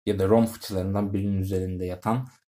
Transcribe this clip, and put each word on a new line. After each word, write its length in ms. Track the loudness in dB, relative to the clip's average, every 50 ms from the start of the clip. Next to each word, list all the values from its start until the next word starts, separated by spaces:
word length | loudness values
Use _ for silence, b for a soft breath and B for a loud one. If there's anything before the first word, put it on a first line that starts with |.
| _
ya 120 | -2 0 2
da 100 | 4 6
rom 180 | 6 6 6
fıçılarından 680 | 2 0 -8 -10 -6 -4 -2 -2 0 0 -2 -2 0
birinin 260 | -2 -2 -2 0 0 0
üzerinde 460 | 0 -2 -2 -2 -2 -4 -4 -6 -6
yatan 440 | -6 -8 -4 -2 -2 -2 -2 -4 B B B B